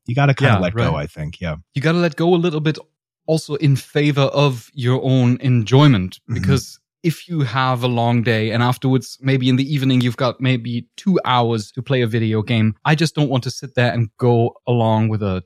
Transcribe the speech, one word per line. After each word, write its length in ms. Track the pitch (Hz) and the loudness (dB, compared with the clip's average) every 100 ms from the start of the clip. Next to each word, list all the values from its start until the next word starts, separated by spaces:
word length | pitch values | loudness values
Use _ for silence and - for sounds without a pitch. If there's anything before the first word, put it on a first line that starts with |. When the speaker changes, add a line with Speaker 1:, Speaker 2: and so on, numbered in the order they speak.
| - | -6
Speaker 1:
you 80 | |
gotta 180 | 123 143 | 0 0
kinda 220 | 131 135 | 2 2
Speaker 2:
Yeah, 40 | 104 | 2
Speaker 1:
let 140 | 87 | 0
go, 180 | 110 85 | -2 -2
Speaker 2:
right. 100 | 78 | -2
Speaker 1:
I 40 | 78 | -6
think. 320 | - 78 - | -10 -12 -8
Yeah. 160 | 85 78 - | -8 -10 -10
Speaker 2:
You 80 | 143 | -4
gotta 160 | 151 175 | 0 2
let 160 | 175 | 0
go 180 | 151 165 | 0 0
a 40 | 175 | 2
little 240 | 175 156 | 0 -2
bit 180 | 151 151 - _ _ _ - | -2 -4 -8 _ _ _ -4
also 300 | 160 - 147 | -2 -2 0
in 180 | 151 | 2
favor 480 | 131 - 151 147 143 135 | 2 0 0 0 2 0
of 380 | - 143 120 - | 2 0 0 -10
your 280 | - 120 127 | -4 -2 0
own 360 | 131 131 123 123 | 2 2 2 0
enjoyment, 760 | 135 123 104 131 147 110 92 - | 0 0 4 6 6 4 0 -8
Speaker 1:
Mm-hmm. 140 | - | -10
Speaker 2:
because 440 | 101 92 135 - - _ _ | -4 0 0 -2 -14 _ _
if 240 | 170 - - | -4 -4 -6
you 120 | 165 | -4
have 400 | 127 127 131 123 | -2 -2 -2 -2
a 40 | 123 | -2
long 340 | 120 117 120 | 0 0 0
day 280 | 117 110 110 | 0 0 0
and 120 | 113 | 0
afterwards, 560 | 123 127 135 131 - - | 0 0 0 -2 -2 -6
maybe 280 | 135 135 127 | -2 0 2
in 80 | 131 | 0
the 180 | 135 | 0
evening, 260 | 143 131 127 | -2 0 2
you've 160 | 123 117 | 0 -2
got 240 | 123 - | -4 -2
maybe 480 | 131 127 117 117 - - | -2 -2 -4 -8 -10 -6
two 240 | - 180 | -2 0
hours 460 | - 123 117 113 101 | 0 0 0 -2 -6
to 100 | - | -10
play 180 | 120 131 | -4 -2
a 40 | 117 | 0
video 360 | 117 113 110 | 0 -2 -2
game, 320 | 104 117 110 104 | -2 0 0 0
I 100 | 143 | 0
just 200 | 156 165 | 0 0
don't 140 | - 147 | 0 -2
want 160 | 131 | -2
to 60 | 127 | -6
sit 240 | - 143 | -10 -6
there 180 | 127 120 | 0 0
and 160 | 110 110 - | 0 -4 -2
go 360 | 123 117 117 - - | 2 2 0 -4 -4
along 420 | 123 113 110 110 | 0 2 2 0
with 140 | 107 | -2
a, 220 | 104 92 | -2 -4